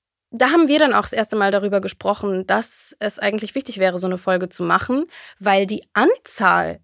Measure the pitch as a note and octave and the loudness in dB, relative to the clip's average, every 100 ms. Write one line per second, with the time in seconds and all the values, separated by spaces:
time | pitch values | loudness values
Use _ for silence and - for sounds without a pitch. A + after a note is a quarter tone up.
0 | _ _ _ A#3 B3+ E4+ D#4 D4 D4 G#3 | _ _ _ 0 2 4 4 4 4 2
1 | G#3 A3+ G#3+ A3 G3 G3+ G3+ G3+ F#3 - | 0 -4 -2 0 0 0 0 -2 -4 -6
2 | G3 G#3 G3+ F#3+ F#3+ G#3 A3+ - - - | -4 -2 -2 -4 0 -2 -2 -8 -10 -6
3 | G#3+ - G#3 G#3+ G#3+ C#4 C4+ G3+ F#3 F3+ | -6 -2 -4 -4 -6 -8 -8 -2 0 0
4 | F#3 F#3 - F3+ F3+ - E3+ F3 - B3+ | -4 -4 -2 -2 -2 -6 0 0 0 -4
5 | E4+ - - - G3+ G3 G3 G#3+ - - | -4 -12 -20 -4 2 2 2 -4 -4 0
6 | C#4 C5+ - - F#3+ F3 E3 E3 | 2 2 -4 0 4 4 2 -6